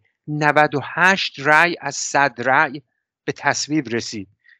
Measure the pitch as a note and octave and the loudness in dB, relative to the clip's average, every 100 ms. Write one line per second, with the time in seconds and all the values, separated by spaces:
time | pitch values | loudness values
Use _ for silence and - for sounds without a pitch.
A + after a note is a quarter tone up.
0 | _ _ - D3+ D3+ D3 D3+ C#3+ - D#3+ | _ _ -10 -2 2 4 2 0 -6 2
1 | F#3 F#3+ - - C#3 D3+ E3+ - C#3+ - | 2 2 -2 -4 2 4 4 0 -8 -8
2 | - D3 C#3 - B2 C3+ D3+ C#3+ - _ | -2 0 0 0 0 2 2 -4 -16 _
3 | _ _ - - C#3+ B2 - D3+ A#2 A#2 | _ _ -10 -4 -4 -2 -2 -4 -2 -6
4 | - A2 F#2+ _ _ | -6 -10 -14 _ _